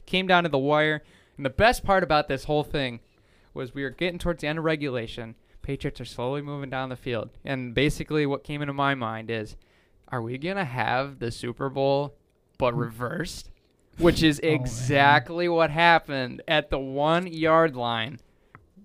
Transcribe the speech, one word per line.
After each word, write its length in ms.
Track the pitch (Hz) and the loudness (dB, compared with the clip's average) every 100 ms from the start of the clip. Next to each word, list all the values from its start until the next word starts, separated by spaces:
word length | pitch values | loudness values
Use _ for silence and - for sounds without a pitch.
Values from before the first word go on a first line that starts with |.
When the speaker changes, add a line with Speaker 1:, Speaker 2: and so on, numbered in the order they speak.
| - | -4
Speaker 1:
came 200 | 185 185 | -2 4
down 160 | 180 | 4
to 40 | 170 | 4
the 100 | 143 | 0
wire, 440 | 139 151 151 151 - _ _ - | 2 2 2 0 -6 _ _ -6
and 80 | 139 | -6
the 40 | |
best 340 | - 214 247 | 2 4 4
part 180 | - 190 | 2 2
about 260 | 165 151 - | 4 2 2
this 160 | 135 | -4
whole 180 | - 151 | 0 -2
thing 360 | 139 151 131 117 _ _ _ _ _ | 0 -2 -4 -6 _ _ _ _ _
was 200 | 139 127 | -12 -10
we 80 | 135 | -6
were 80 | 135 | -8
getting 280 | 120 180 175 | -4 -4 -4
towards 220 | 175 170 | -4 -4
the 40 | 147 | -4
end 100 | 160 | -2
of 60 | |
regulation. 680 | 160 156 143 123 113 - 113 113 _ - | -2 -2 -2 -4 -6 -10 -12 -14 _ -14
Patriots 380 | - 139 143 - | -8 -6 -6 -8
are 40 | |
slowly 380 | 120 - 123 143 | -12 -6 -4 -4
moving 280 | 143 143 135 | -6 -8 -8
down 200 | 131 131 | -6 -6
the 60 | 123 | -8
field, 340 | 135 117 113 - | -6 -6 -6 -10
and 300 | - 131 123 | -6 -6 -4
basically 520 | 120 147 - 151 151 143 | 0 0 0 -4 -2 -2
what 180 | 135 | -2
came 160 | - 147 | -6 -8
into 120 | 143 | -6
my 200 | 139 139 | -2 -2
mind 360 | 135 113 110 113 | 0 -4 -6 -6
is, 260 | 113 107 - _ _ _ _ - | -6 -6 -12 _ _ _ _ -8
are 140 | 127 | -6
we 160 | 113 135 | -6 -6
gonna 260 | 160 196 | -6 -4
have 540 | 151 127 113 123 139 131 | -4 -2 0 0 -2 -6
the 120 | 117 | -8
Super 360 | - 120 117 139 | -6 -8 -6 -4
Bowl 440 | 139 139 139 143 - _ _ _ - | 0 2 2 -2 -8 _ _ _ -2
but 160 | 123 | 0
Speaker 2:
Hmm. 60 | 120 | 0
Speaker 1:
reversed? 720 | 117 113 117 - - - - - _ _ _ - | -4 -6 -6 -6 -8 -10 -16 -20 _ _ _ 2
Which 240 | 170 156 | 4 6
is 180 | 160 147 | 4 4
Speaker 2:
<laughs> 40 | |
Oh, 20 | 160 | 2
man. 80 | 135 | 0
Speaker 1:
exactly 880 | 127 117 123 139 143 151 - 170 175 | 0 -4 0 4 6 6 4 -2 0
what 220 | 165 156 | 2 2
happened 720 | 151 170 165 - 135 123 127 - | 4 6 6 4 -4 -4 -6 0
at 220 | 156 147 | 0 2
the 80 | 139 | -2
one-yard 960 | 135 139 151 170 185 160 160 160 165 123 | -4 0 2 2 0 -2 4 6 4 2
line. 420 | 120 117 113 156 _ _ _ - _ 190 | -2 -2 -4 -8 _ _ _ -20 _ _